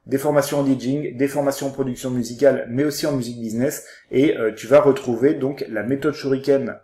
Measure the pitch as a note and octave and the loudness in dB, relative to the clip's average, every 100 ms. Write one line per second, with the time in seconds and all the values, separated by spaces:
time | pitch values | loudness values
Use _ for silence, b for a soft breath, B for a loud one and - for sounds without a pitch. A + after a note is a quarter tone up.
0 | - C3+ D3+ C#3+ C#3 C#3+ C#3 B2+ A#2+ C#3+ | -4 -2 2 2 2 0 0 0 0 -4
1 | D3+ A#2+ C#3 C#3 C#3 C#3 C#3 C3+ C3 A#2+ | -4 -2 -2 0 -2 -2 -6 -4 -4 -4
2 | C3 B2 A#2 A#2+ C#3 B2+ A#2+ A#2+ D3+ C#3+ | -4 -4 -4 2 4 4 -2 -2 -2 0
3 | D#3 C#3 A#2 A#2+ A2+ A2 C3+ - - B | -2 -2 -4 -6 -6 -2 -2 -4 -14 B
4 | B B2 D3+ D3 A2 G#2 A2+ C#3+ D3 C3+ | B 2 2 2 -2 -4 4 6 6 4
5 | - A2+ C3+ D3+ C3 C#3+ - A2 A2+ C3+ | 0 2 2 2 -2 -4 -6 -6 -2 -2
6 | D3+ C#3 C#3 C3 C3+ C#3 A#2 - | -2 -2 -2 -2 2 0 0 -10